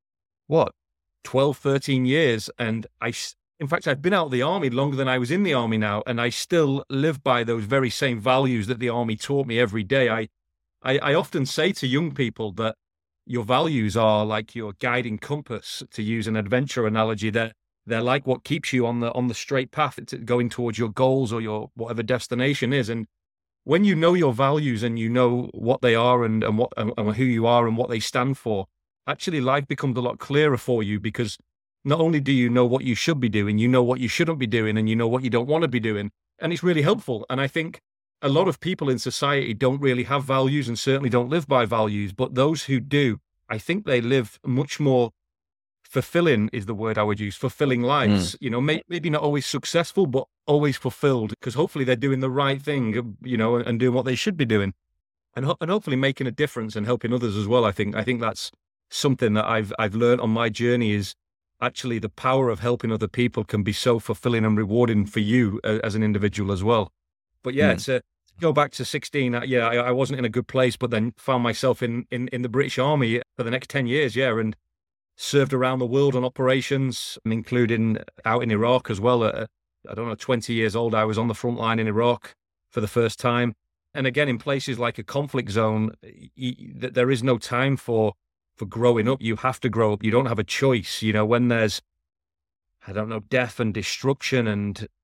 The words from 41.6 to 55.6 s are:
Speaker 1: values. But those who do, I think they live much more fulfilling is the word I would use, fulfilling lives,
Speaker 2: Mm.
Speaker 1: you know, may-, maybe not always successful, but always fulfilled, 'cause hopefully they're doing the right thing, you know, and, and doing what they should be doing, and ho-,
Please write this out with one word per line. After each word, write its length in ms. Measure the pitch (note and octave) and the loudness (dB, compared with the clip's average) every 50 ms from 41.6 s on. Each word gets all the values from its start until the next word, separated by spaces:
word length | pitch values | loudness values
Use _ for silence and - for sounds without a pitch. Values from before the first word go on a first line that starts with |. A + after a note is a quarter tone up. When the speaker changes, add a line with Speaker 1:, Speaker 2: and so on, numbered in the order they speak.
| A#2 | 2
Speaker 1:
values. 480 | G#2 A#2 A2 A2 G#2+ G#2 G2+ G#2 G2+ | 2 2 0 0 0 0 -2 -4 -6
But 240 | G2 - B2+ - C#3+ | -4 -4 -4 -2 2
those 260 | B2 C3+ D#3 E3 C#3 - | 2 2 2 2 -2 -2
who 120 | - C#3 B2 | -2 -2 -2
do, 400 | A2 C#3 C#3+ D3 C#3+ A#2+ G#2 - _ _ _ _ _ - | -2 0 0 2 2 2 0 -2 _ _ _ _ _ -10
I 100 | A#2 G#2+ | -10 -10
think 260 | - - E3+ G#3 G#3+ | -4 -4 -4 -4 -2
they 160 | D#3+ C3 A#2+ | 0 0 0
live 380 | A2+ A#2+ C3+ C3+ A2+ - - _ - | 2 2 0 0 0 -2 -8 _ -6
much 320 | C#3 B2 C3 C#3+ C#3 - - | -2 -2 -2 -2 -4 -4 0
more 320 | D3+ C#3 C3 B2 A#2+ A2+ _ _ _ _ _ _ _ _ _ _ _ _ _ _ | 2 2 4 4 2 0 _ _ _ _ _ _ _ _ _ _ _ _ _ _
fulfilling 640 | _ _ - C3+ - - - E3+ F3 D#3+ B2+ G#2+ G#2 A2 | _ _ -4 -4 -4 0 0 2 4 4 4 4 2 0
is 140 | - A#2 G2 | -2 -6 -6
the 80 | G#2+ A2+ | -6 -6
word 220 | G2 A2 A2 A2 | -4 -4 -2 0
I 60 | A2 | 0
would 160 | G#2+ G#2 G#2 F#2+ | 2 0 0 -2
use, 160 | G#2 G2+ - | -4 -6 -6
fulfilling 480 | - - G#2 - - D3 C#3 B2+ A#2+ | -4 -6 -6 -2 0 0 0 2 0
lives, 520 | A#2+ B2 C#3+ C#3+ B2 G#2 G#2 G2 F2+ E2+ - | 0 0 2 2 4 4 4 4 2 -2 -6
Speaker 2:
Mm. 40 | - | -6
Speaker 1:
you 100 | - A2+ | -6 -4
know, 100 | A2+ B2 | -2 -2
may-, 220 | C3+ D3+ D#3 E3 - - | 0 0 -2 -2 -4 -6
maybe 220 | F3 E3+ D3+ E3+ | -8 -4 -2 -2
not 120 | D3+ D3+ | -2 0
always 220 | D3+ D3 D3 C#3+ C3 | 0 0 0 0 -2
successful, 640 | - - C3+ - - - E3+ E3 - - - F3 | -4 -6 -6 -6 -2 0 0 0 0 0 0 0
but 220 | C#3 A#2+ C3+ - _ _ _ - | 2 2 -2 -2 _ _ _ -2
always 300 | - D3 D3 D3 C#3+ B2+ | 2 2 4 4 2 0
fulfilled, 580 | - - B2+ - - - C#3+ C3+ A#2+ G#2+ G2+ A2 _ | 0 -4 -6 -4 0 2 2 2 2 -2 -4 -6 _
'cause 140 | - C3 A2 | -10 -6 -2
hopefully 300 | C#3 E3+ - - D3+ C3 | -2 -2 -2 0 -2 0
they're 120 | B2 B2+ | 0 0
doing 240 | A2+ C#3 C#3 C3+ C3 | 2 2 0 0 0
the 100 | C3+ C3+ | -2 -2
right 320 | B2+ C#3+ C#3 C#3 C#3 C#3 | 0 0 0 0 0 -2
thing, 540 | C#3 D3+ D3 C#3 A#2+ A2 G2+ A#2+ B2 A#2 F#2+ - - | -4 -4 -2 -2 0 0 0 -2 -4 -6 -10 -12 -8
you 120 | B2+ B2 | -4 -2
know, 200 | A2 A2 A2+ A#2+ | 0 2 2 2
and, 100 | A#2+ A#2 | 0 0
and 140 | A#2+ A#2+ A2+ | -2 0 2
doing 120 | B2+ B2+ | 2 2
what 120 | A#2+ B2+ A#2 | 2 2 0
they 100 | C3 B2+ | 0 -2
should 220 | - - A3 F#3 | -2 -2 -2 -2
be 80 | D#3 C#3 | -2 0
doing, 280 | A2+ A2 G#2 G2 F#2+ - _ _ _ _ _ _ _ _ _ _ _ - | 2 2 0 0 0 -4 _ _ _ _ _ _ _ _ _ _ _ -8
and 100 | - C3 | -4 -2
ho-, 120 | D3 E3+ - | -2 -2 -2